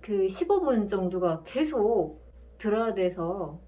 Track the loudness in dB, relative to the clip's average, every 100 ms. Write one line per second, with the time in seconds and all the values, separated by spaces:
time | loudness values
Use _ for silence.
0 | -2 0 0 0 2 2 4 2 2 0
1 | 0 0 0 0 -4 -2 0 2 2 2
2 | 0 -6 -20 -20 -20 -6 0 0 0 0
3 | 0 0 -4 -4 -6 -10